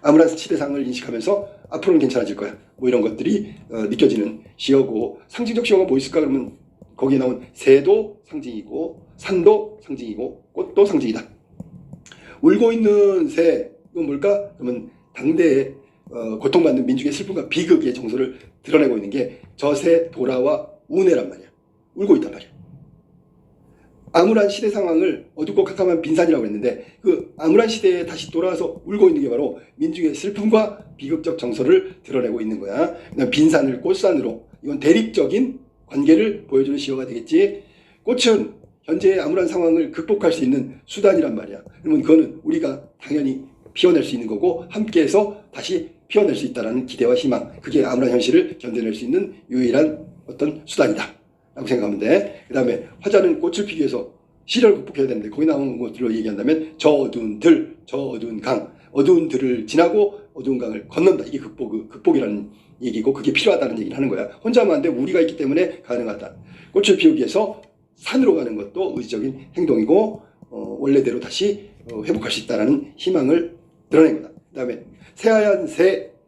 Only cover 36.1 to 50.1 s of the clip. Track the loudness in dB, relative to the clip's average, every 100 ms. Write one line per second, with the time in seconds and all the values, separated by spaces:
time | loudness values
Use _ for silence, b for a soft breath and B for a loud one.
36.1 | 4 4 -2 -2 0 0 -2 -6 -8 -8
37.1 | -10 0 2 2 B B B B B -4
38.1 | 0 2 2 0 -10 _ _ -6 0 2
39.1 | 2 0 -2 -2 0 2 2 0 -6 -4
40.1 | 0 0 0 0 -2 -4 -12 _ 0 2
41.1 | 4 0 -4 -10 -16 -20 B -2 0 4
42.1 | 4 4 -4 -6 -4 -4 -8 -14 _ -6
43.1 | -2 -2 -6 -10 _ -20 0 2 4 0
44.1 | -6 -6 -2 -2 -2 -8 -6 -2 2 4
45.1 | 2 2 -4 -18 -14 -6 -6 -6 _ _
46.1 | 2 2 0 -6 -6 -4 -4 -6 -2 0
47.1 | 2 0 -2 -6 -14 -4 -2 0 0 0
48.1 | 0 2 2 2 -6 -8 -6 -4 -6 -2
49.1 | -2 -2 B _ -2 0 2 2 0 -14